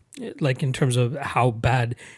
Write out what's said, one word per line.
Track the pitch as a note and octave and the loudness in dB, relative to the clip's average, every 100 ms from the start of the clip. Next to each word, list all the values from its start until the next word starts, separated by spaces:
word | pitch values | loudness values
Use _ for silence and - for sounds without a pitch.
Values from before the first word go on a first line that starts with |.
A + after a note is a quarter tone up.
| _ - A#3+ - | _ -12 -12 -4
like, | D3 B2+ | -2 0
in | C#3 | -2
terms | B2+ C#3 B2 | 0 2 2
of | A#2+ C#3+ | 0 -2
how | C3+ B2+ B2 | -2 2 2
bad | A2+ B2+ B2+ A#2+ A#2+ - | 2 0 2 0 -4 -12